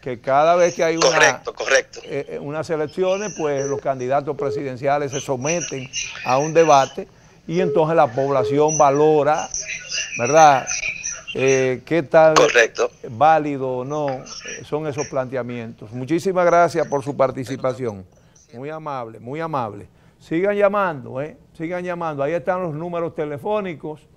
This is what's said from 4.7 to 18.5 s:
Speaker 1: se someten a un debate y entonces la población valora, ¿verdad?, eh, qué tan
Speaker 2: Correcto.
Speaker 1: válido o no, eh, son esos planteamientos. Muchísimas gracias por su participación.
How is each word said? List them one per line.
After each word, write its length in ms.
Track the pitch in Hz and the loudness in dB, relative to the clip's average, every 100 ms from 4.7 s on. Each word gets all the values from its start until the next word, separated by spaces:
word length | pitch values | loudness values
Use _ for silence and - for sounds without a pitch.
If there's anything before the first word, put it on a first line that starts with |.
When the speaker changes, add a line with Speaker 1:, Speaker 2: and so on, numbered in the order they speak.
| 127 139 143 147 | -4 -2 0 -2
Speaker 1:
se 100 | 135 | -6
someten 680 | 127 135 131 175 - 135 127 - - - | -4 -4 -2 -4 -4 -10 -8 -10 -10 -10
a 140 | - 127 | 0 0
un 160 | 151 | 2
debate 540 | 160 165 143 135 - 190 _ _ _ - | 4 6 6 4 -4 -14 _ _ _ -6
y 120 | 165 | -2
entonces 360 | 185 175 156 165 | 0 2 2 4
la 100 | 147 | 2
población 680 | 117 139 139 143 143 151 151 | 2 0 0 0 2 2 4
valora, 720 | 147 139 151 151 139 156 - - - - - - - - | 4 6 4 4 2 0 -4 -10 -10 -12 -8 -8 -8 -4
¿verdad?, 500 | 120 151 156 135 - - - - - - - | 2 8 8 6 0 -6 -6 -8 -10 -12 -10
eh, 480 | - 131 135 131 127 | -2 2 2 2 -2
qué 180 | - 160 | -2 -2
tan 320 | 135 165 160 | 4 6 6
Speaker 2:
Correcto. 560 | 156 120 120 113 - 117 _ - | 8 6 6 2 2 -4 _ -14
Speaker 1:
válido 680 | 113 147 160 151 143 131 127 | 2 4 4 2 -4 -4 -6
o 60 | |
no, 240 | 127 151 143 | -6 -4 -4
eh, 140 | 131 - - - - | -6 -10 -16 -14 -14
son 220 | 127 151 156 | -6 -6 -4
esos 220 | 123 147 | -6 -4
planteamientos. 840 | 139 131 127 120 120 113 117 113 | -4 -4 -4 -6 -8 -10 -14 -14
Muchísimas 540 | 120 127 160 190 180 | -10 -2 -2 0 2
gracias 420 | 175 170 170 165 - | 4 6 4 2 -2
por 160 | 143 | -2
su 140 | 139 135 | -4 0
participación. 880 | 135 127 120 131 131 120 123 101 90 _ _ _ _ | 0 0 -8 -6 -4 -4 -6 -8 -14 _ _ _ _